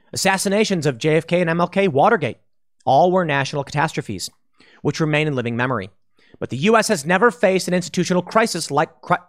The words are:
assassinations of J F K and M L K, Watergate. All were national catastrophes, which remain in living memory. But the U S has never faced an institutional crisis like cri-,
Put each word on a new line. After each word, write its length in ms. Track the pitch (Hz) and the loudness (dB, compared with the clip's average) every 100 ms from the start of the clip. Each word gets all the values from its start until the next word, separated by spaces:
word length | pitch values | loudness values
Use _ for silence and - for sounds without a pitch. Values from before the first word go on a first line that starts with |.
| _ | _
assassinations 720 | - 185 190 196 196 220 185 147 | -4 0 0 0 0 0 0 -2
of 120 | 117 | -2
J 180 | 156 160 | 0 0
F 100 | 151 | 0
K 160 | 175 | 0
and 80 | 170 | 0
M 120 | 165 | 0
L 60 | 170 | 0
K, 200 | 196 196 | 0 0
Watergate. 500 | 131 190 220 139 - _ _ _ _ - | 2 2 2 -2 -8 _ _ _ _ 2
All 260 | 131 180 | 4 4
were 140 | 185 170 | 2 0
national 380 | 139 135 147 | -2 -2 -6
catastrophes, 640 | 135 147 156 - - 95 - - _ _ _ _ | -4 -2 -2 -4 -8 -10 -10 -14 _ _ _ _
which 180 | - - | -6 -2
remain 260 | 160 151 156 | 0 0 0
in 100 | 131 | -2
living 200 | 117 117 | -4 -2
memory. 340 | 127 117 95 - _ _ _ - | -2 -4 -6 -14 _ _ _ -12
But 100 | - | -10
the 80 | 123 | -2
U 180 | 185 226 | 2 4
S 140 | 208 | 2
has 160 | 190 143 | -2 0
never 260 | 185 240 | 2 2
faced 360 | - 190 190 180 | 2 0 0 0
an 60 | |
institutional 480 | 180 175 185 165 180 | -2 -2 -4 0 -2
crisis 480 | 180 220 226 170 - | 0 0 0 -2 -4
like 320 | 143 165 _ | -2 -2 _
cri-, 160 | - 175 | -4 -4